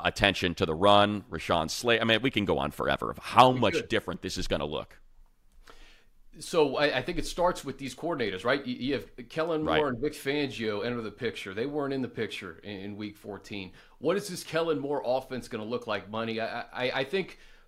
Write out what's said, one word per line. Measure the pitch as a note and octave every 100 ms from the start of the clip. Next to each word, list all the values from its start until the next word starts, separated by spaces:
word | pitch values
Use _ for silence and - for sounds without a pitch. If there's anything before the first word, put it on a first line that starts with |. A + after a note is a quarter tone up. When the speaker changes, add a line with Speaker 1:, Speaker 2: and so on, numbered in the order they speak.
| D#2+
Speaker 1:
attention | - G2+ F2+ F2+ E2+
to | F2
the |
run, | D#2+ G2 G2+ G#2 G#2 -
Rashawn | E2 - F2 D#2+
Slater. | - A#2+ A2+
I | A#2
mean, | A2
we | C3+
can | A2 F#2
go | D2+
on | C#2+
forever | - B1+ C2+ A1
of | -
how | - - B2+
Speaker 2:
We | B2+
Speaker 1:
much | G#2+
Speaker 2:
could. | - -
Speaker 1:
different | G#2+ - E2+
this | F#2+ F#2
is | F2
gonna | F2 D2+
look. | C#2+ - - - - - _ _ - - - - - - - - F3+
Speaker 2:
So | - F3 C#3+ C#3+
I, | D3 C3
I |
think | B2+ D3
it | -
starts | - F3 F3 C#3
with | -
these | C3+
coordinators, | - E3 D#3 G#2+ F#2 A#2
right? | C#3+ B2+
You, | A#2+
you | B2+
have | C3 - - A#2
Kellen | E3 E3 D#3 D#3
Speaker 1:
Right. | D#3+
Speaker 2:
Moore | D3
and | A#2
Vic | D3
Fangio | - C3+ D3 C#3 G#2+ A2 G2+ A#2
enter | B2
the | G#2+
picture. | - A#2 - G2+
They | F#2+ C#3
weren't | D3 C#3
in | C3+
the | B2+
picture | - G#2+ - F#2+ D#2+
in, | G2+ G2
in | G2+ G2+
week | G#2+ G#2
fourteen. | A2 G2 - G#2 F#2 - - -
What | C#3+ F#3+
is | G3
this | F3+
Kellen | - D#3+ E3 D3
Moore | C#3 C#3 A#2
offense | B2+ - B2+ -
gonna | A2 G#2+
look | A#2+ A2+
like, | G2+ F#2
Money? | A2 A2+ A2
I, | A2 A2+
I, | - G#2 B2+ C3+
I |
think | C3+ F#3+ - - - -